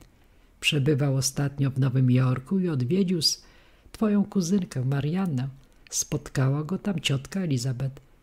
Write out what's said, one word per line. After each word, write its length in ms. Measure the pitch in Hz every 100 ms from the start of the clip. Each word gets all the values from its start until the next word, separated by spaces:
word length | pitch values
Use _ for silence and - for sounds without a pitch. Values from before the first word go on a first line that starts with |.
| - _ _ _ _ -
Przebywał 560 | - 156 135 143 143 135
ostatnio 560 | 131 - 143 143 139
w 80 | 131
Nowym 320 | 135 131 127
Jorku 480 | 123 131 127 - 190
i 100 | 180
odwiedził 480 | 147 123 185 180 180
s-, 260 | 139 - - - - _ -
twoją 340 | - 214 202 196
kuzynkę 600 | 202 165 202 180 135 127
Mariannę. 640 | 139 143 180 190 131 135 - - - -
Spotkała 760 | - - 151 - - 131 143
go 140 | 151 185
tam 220 | 208 170
ciotka 400 | - 135 - 196
Elizabeth. 600 | 175 131 131 123 135 - - _